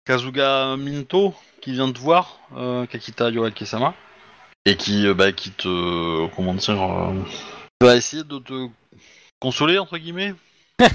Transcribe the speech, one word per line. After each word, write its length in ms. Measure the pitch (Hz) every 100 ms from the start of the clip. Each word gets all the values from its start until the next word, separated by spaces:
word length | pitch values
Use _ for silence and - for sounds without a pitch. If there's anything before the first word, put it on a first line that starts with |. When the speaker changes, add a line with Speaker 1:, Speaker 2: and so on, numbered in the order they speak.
| -
Speaker 1:
Kazuga 720 | 127 131 131 139 135 135 135
Minto 560 | 139 143 131 185 202 - _ _
qui 120 | 135
vient 180 | 127 131
te 80 | 120
voir, 400 | 139 170 175 - - 131
euh, 300 | 127 123 123
Kakita 440 | 113 - - 117
Yoake-sama, 640 | 113 113 101 107 127 139 - - - - - - _ 98
et 100 | 90
qui, 300 | 98 104 101
euh, 80 | 92
bah, 160 | 98
qui 180 | 92 95
te, 180 | - 92
euh, 600 | 90 87 85 82 80 82 -
comment 180 | 92
dire, 300 | 92 - 101
euh, 300 | 92 92 90 95 95 - - - - -
va 140 | 123 123
essayer 280 | - 151
de 140 | 151 143
te 300 | 127 131 123 110 _ _ _ - _ -
consoler, 400 | 131 - 151 190
entre 180 | 190 165
guillemets. 380 | 165 175 202 185 _ _ _ -
Speaker 2:
<laughs> 60 | 240